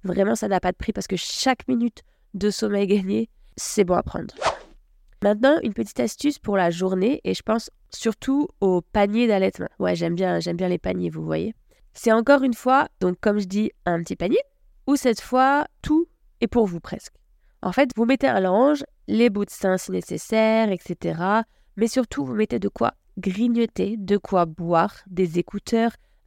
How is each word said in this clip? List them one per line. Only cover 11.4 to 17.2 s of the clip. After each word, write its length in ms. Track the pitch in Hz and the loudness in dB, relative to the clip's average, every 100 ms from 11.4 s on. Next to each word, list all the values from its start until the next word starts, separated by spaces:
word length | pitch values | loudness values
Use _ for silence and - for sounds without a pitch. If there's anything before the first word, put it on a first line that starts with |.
| 202 - _ _ _ | -4 -10 _ _ _
C'est 180 | - 226 | -4 2
encore 300 | 226 233 285 | 4 6 4
une 120 | 262 | 4
fois, 340 | 220 254 269 - - | 0 2 2 0 -2
donc 160 | 180 180 | -4 0
comme 180 | 214 208 | 0 0
je 80 | 185 | -2
dis, 260 | 202 220 - 180 | -2 -4 -4 -4
un 160 | 170 | -2
petit 140 | 165 - | -4 -6
panier 220 | 185 427 - _ _ _ - | 0 0 -2 _ _ _ -2
où 100 | 285 | 0
cette 240 | 254 220 | 2 0
fois, 460 | - 254 262 285 - _ | 0 2 4 2 -2 _
tout 220 | - 311 339 _ _ _ | 0 0 0 _ _ _
et 80 | 226 | 0
pour 180 | 240 202 | 2 0
vous 140 | 170 | -2
presque. 340 | - - - _ | -10 -14 -14 _